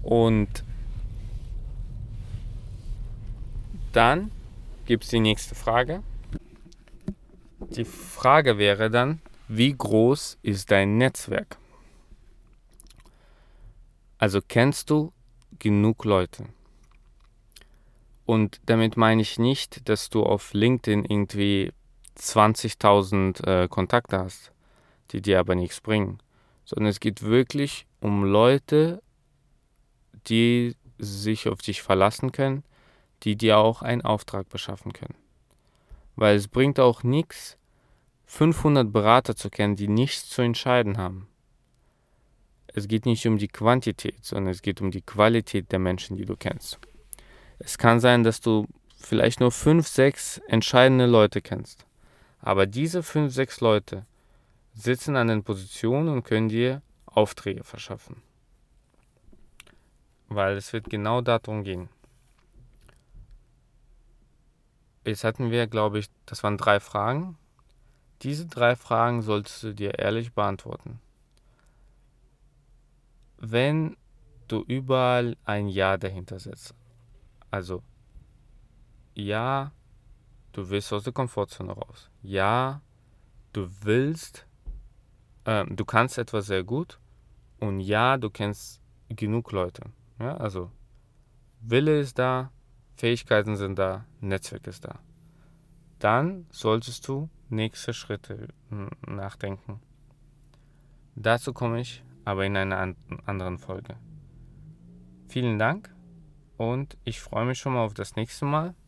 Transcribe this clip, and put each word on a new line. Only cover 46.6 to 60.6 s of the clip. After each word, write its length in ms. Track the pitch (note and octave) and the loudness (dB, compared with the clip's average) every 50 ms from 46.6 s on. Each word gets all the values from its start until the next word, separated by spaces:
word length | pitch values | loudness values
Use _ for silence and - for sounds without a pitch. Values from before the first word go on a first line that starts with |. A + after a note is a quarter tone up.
| - - - - - - - - _ _ - - - - - - - - - - | -10 -14 -16 -16 -18 -20 -20 -20 _ _ -20 -20 -20 -20 -20 -20 -20 -20 -20 -18
Es 200 | - - - - | -12 -12 -10 2
kann 220 | - A#2+ A#2 A#2 | 6 6 6 8
sein, 240 | A#2 B2 B2 A#2+ A#2 | 6 6 6 6 6
dass 160 | A2+ A2 - | 4 2 0
du 280 | - A#2 A2 G#2+ G#2 - - _ _ _ _ | 0 0 0 0 0 -4 -10 _ _ _ _
vielleicht 440 | _ - - - A2 - A2+ A#2+ - | _ -8 -4 0 2 2 2 2 2
nur 120 | B2+ B2 | 0 0
fünf, 360 | A#2+ - - D#3 D#3 E3+ D#3+ - | 0 2 2 4 4 4 4 0
sechs 500 | - - C3 C#3 C#3 - - - - - - - | 2 4 4 4 4 0 -8 -10 -10 -12 -6 0
entscheidende 600 | - A2+ G#2+ - - B2+ B2+ C3 C3 B2+ B2+ A#2+ | 0 0 2 4 6 8 8 8 8 6 6 6
Leute 340 | A#2+ A2+ G#2+ G#2 - G#2 | 8 8 6 6 4 -2
kennst. 440 | - - - - - - - _ - _ _ _ _ _ _ _ _ _ _ _ | -6 -6 -8 -8 -8 -12 -16 _ -20 _ _ _ _ _ _ _ _ _ _ _
Aber 260 | - - F#2+ G2 G2 | -4 -2 2 2 2
diese 380 | G2 G2 A#2+ D3 E3 E3+ F3+ E3 | 2 2 -2 -4 -2 -2 -4 -6
fünf, 300 | - - D#3 D3+ C#3+ B2+ | -2 -2 0 0 0 0
sechs 260 | C3 C3+ B2+ - - | -2 -4 -4 -4 0
Leute 460 | - A#2 G#2+ G#2+ G2+ - - G2 G2 _ _ _ _ _ _ _ _ _ _ _ _ _ _ | 2 4 4 4 2 -4 -14 -14 -14 _ _ _ _ _ _ _ _ _ _ _ _ _ _
sitzen 420 | A2 G#2 A#2 B2 B2 - - D3 | -8 -2 -2 -2 -2 -2 -2 0
an 120 | C3 A#2+ A2+ | 2 2 2
den 160 | A2+ G#2+ G2+ | 2 0 -2
Positionen 680 | - A2 G2 F#2+ F#2+ - - - A2+ B2 C#3 D#3 E3 | -4 -6 -6 -6 -14 -12 -4 -2 0 0 0 0 0
und 140 | D3+ B2+ A2+ | -2 -4 -2
können 240 | - A2 A2 A2 A2 | 0 0 0 0 0
dir 340 | G#2+ A2+ A#2+ B2+ C3 C#3+ - _ _ _ _ | 0 0 0 0 -2 -4 -10 _ _ _ _
Aufträge 580 | - - - G#2+ G#2 - - - G2+ F#2+ G#2 - | -4 2 2 2 2 0 -8 -8 -8 -8 -8 -10
verschaffen. 580 | - - G#2+ - - - - - - - - _ _ _ _ _ _ _ _ _ _ _ _ _ _ _ _ _ _ _ _ _ - - - - - _ _ - _ _ _ _ _ _ _ _ _ _ _ _ _ | -16 -18 -18 -14 -14 -14 -16 -14 -20 -20 -20 _ _ _ _ _ _ _ _ _ _ _ _ _ _ _ _ _ _ _ _ _ -20 -20 -20 -20 -20 _ _ -20 _ _ _ _ _ _ _ _ _ _ _ _ _
Weil 260 | G#2+ G#2 G2 F#2+ G2+ | -2 0 0 0 0
es 160 | G2 | -2